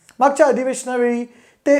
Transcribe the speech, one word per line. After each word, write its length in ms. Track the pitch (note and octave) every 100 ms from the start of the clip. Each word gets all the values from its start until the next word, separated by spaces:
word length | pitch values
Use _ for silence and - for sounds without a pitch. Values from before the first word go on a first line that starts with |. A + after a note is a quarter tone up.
| _ -
मागच्या 280 | C4+ C#4 D4
अधिवेशनावेळी 800 | A#3 C4 B3+ B3+ B3+ A#3+ A#3+ A#3+ _ _ _ -
ते 100 | C#4+